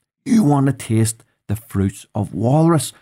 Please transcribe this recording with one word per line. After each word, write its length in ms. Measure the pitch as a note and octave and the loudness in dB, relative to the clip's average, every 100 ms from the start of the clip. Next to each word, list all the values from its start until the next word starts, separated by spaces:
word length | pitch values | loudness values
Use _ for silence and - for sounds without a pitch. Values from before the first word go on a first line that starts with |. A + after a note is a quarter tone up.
| _ _ | _ _
You 200 | - A3+ | -2 2
want 240 | D3 C#3+ C3+ | 2 2 0
to 60 | |
taste 500 | C3+ - A2+ A2 - _ _ - | -2 -2 0 0 -4 _ _ -8
the 80 | G#2 | -8
fruits 480 | - G2 G2 - - G#2 | -6 -2 -2 -4 -10 -8
of 180 | G2 | -6
walrus. 600 | F2 A2+ D3+ E3 D#3+ - - | -4 0 2 2 2 -2 -12